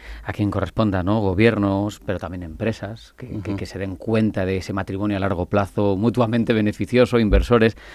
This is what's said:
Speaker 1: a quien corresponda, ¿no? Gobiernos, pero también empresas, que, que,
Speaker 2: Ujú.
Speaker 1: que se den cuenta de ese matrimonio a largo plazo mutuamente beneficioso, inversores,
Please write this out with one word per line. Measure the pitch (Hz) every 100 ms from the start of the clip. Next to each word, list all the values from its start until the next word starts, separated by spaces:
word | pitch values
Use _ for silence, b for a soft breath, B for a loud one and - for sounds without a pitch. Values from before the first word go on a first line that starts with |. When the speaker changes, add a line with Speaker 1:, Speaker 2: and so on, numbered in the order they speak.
| B B
Speaker 1:
a | -
quien | 107 104
corresponda, | 98 90 - 110 92
¿no? | 90 110
Gobiernos, | 98 90 113 104 101 98 104 104
pero | - 90
también | 85 90
empresas, | 87 78 104 110 101 113 - -
que, | 127
que, | 110 101
Speaker 2:
Ujú. | 98
Speaker 1:
que |
se | 92 92
den | 95 92
cuenta | - 110 107 101
de | 95 95
ese | -
matrimonio | 98 92 95 104 101
a |
largo | 98 87 90
plazo | 101 98 - 101 95
mutuamente | 117 113 113 117 110
beneficioso, | 113 107 - 101 120 120 120
inversores, | 107 95 - 120 113 - B